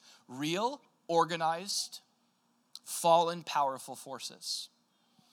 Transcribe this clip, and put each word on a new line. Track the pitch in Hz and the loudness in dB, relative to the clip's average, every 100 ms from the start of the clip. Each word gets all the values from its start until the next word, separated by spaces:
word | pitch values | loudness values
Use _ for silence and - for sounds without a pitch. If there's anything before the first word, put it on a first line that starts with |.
| - - - | -14 -20 -14
real, | 127 151 175 226 285 _ _ - | -4 0 0 0 -4 _ _ 0
organized, | 165 160 170 160 165 202 - - - _ _ _ _ _ _ _ - | 4 4 2 0 -2 -2 -4 -4 -10 _ _ _ _ _ _ _ -18
fallen, | - - 170 165 165 175 | -10 0 6 6 4 -2
powerful | 151 151 139 131 - 127 | -2 0 0 -2 -8 -14
forces | - 127 - 113 - - - _ _ _ _ _ _ | -10 -10 -10 -10 -8 -8 -8 _ _ _ _ _ _